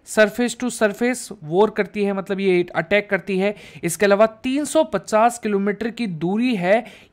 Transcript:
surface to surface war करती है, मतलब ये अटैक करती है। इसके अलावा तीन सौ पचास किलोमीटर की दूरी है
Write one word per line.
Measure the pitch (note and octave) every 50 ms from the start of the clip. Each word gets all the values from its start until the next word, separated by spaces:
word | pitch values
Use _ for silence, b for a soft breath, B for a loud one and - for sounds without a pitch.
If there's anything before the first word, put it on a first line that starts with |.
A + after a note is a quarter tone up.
| _ -
surface | - A3 G#3+ G#3 - - A#3+ A#3 A#3
to | - B3+ A#3+
surface | - - A3+ G#3 G3 - A#3 B3 B3+ B3 - - F#3+ - D#3
war | D3 D#3+ F#3 G#3+ G#3+
करती | A3 - G3 F3 - G#3 G3+
है, | G3+ G3
मतलब | F#3+ F#3+ - G3 F#3+
ये | G3 G3 F3+ F3 F3 F3 -
अटैक | D#3+ E3 - G3+ G#3 G3+ G#3
करती | G3+ F#3 - - G3 F#3
है। | F#3+ G3+ G#3 B B B B B B
इसके | E3+ - - G#3+
अलावा | G3+ G3+ G3 A3 A3 A3 - -
तीन | B3+ C4 C#4+ D4+
सौ | C#4+ - D#4+ D#4
पचास | D#4 - F#3+ - - G#3+ G#3+ A3+ A#3+ A#3 -
किलोमीटर | - G#3+ G#3 G3 G3 G#3 G3 G3+ A3+ A#3
की | A3+ - A#3 G3+
दूरी | E3+ D3+ E3 F3 G3 A3 B3 C4 A#3+
है | F#3 F3 F3+ G#3 A#3 - B B B B B